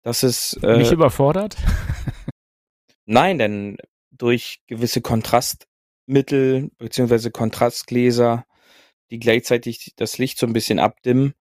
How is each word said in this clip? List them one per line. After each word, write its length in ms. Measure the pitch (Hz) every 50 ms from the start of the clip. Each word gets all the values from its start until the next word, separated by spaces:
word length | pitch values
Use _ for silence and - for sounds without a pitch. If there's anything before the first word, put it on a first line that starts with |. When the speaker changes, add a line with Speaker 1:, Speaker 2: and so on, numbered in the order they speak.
Speaker 1:
dass 220 | _ 117 120 - -
es, 300 | 127 120 - - - - - -
äh 140 | 104 113
Speaker 2:
Nicht 140 | 117 117 117
überfordert? 640 | 175 160 160 131 - - 139 143 160 190 208 208 - - - - - - - - - - - - - - - - -
<laughs> 720 | _ _ _ _ _ _ _ _ _ _ _ _ _ _
Speaker 1:
Nein, 320 | - 110 123 156 190 190
denn 400 | 139 113 104 104 101 101 101 101 - - _ _ _ _ _
durch 520 | _ _ 123 120 120 117 - - - _ _
gewisse 360 | _ 120 113 120 117 - 123
Kontrastmittel 1700 | - - 120 110 - - - 120 131 - - _ - _ _ _ _ _ _ _ _ - 135 139 135 - 143 135 135 131 131 131 143 - _ _
beziehungsweise 500 | 117 113 - - 123 117 120 113 113 117
Kontrastgläser, 1160 | - - 120 113 - - 123 120 - - - - 120 120 123 123 120 120 120 117 117 120 - _ _ _ _ _ _ _ _ _ _ _ _ _
die 80 | 117 117
gleichzeitig 760 | 113 117 113 123 - - 123 120 120 120 113 - - - _
das 200 | - 113 110 -
Licht 220 | - 131 127 - -
so 80 | 127
ein 60 | 117 113
bisschen 260 | 117 - - 113 -
abdimmen 560 | - 110 - _ _ 123 123 131 139 139 - _